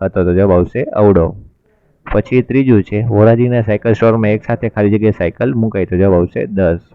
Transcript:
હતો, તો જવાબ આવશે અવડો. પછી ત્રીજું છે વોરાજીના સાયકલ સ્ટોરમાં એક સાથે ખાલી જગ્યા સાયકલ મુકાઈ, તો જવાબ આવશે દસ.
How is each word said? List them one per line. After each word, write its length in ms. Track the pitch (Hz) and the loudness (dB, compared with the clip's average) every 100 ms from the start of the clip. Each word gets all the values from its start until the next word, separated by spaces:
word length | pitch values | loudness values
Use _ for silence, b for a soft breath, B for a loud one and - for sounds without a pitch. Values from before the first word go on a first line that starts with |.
હતો, 180 | 95 98 | -6 -2
તો 100 | 90 | -2
જવાબ 180 | 92 98 | 0 2
આવશે 300 | 90 90 120 143 - | 2 0 -4 -6 0
અવડો. 260 | 104 92 82 - - _ _ _ _ _ - | 2 2 0 -4 -18 _ _ _ _ _ -6
પછી 360 | 107 - 127 | -6 -2 -2
ત્રીજું 420 | 120 131 131 107 | 0 -2 2 2
છે 180 | 92 104 117 104 | 2 -4 -2 2
વોરાજીના 460 | 110 117 123 123 | 4 4 2 0
સાયકલ 320 | 107 104 117 | -2 -2 -2
સ્ટોરમાં 380 | 107 113 113 107 | 0 2 2 0
એક 160 | 107 - | -2 -4
સાથે 220 | 117 113 | -6 -6
ખાલી 240 | - 104 | -2 0
જગ્યા 240 | 104 107 98 | 2 0 -2
સાયકલ 340 | 85 - 123 | -4 -4 -4
મુકાઈ, 320 | 123 110 101 87 | -2 -2 -2 -4
તો 100 | 90 | 0
જવાબ 180 | 98 | 2
આવશે 320 | 90 87 - 101 | 2 0 -4 -6
દસ. 340 | 98 90 85 _ | -2 0 -2 _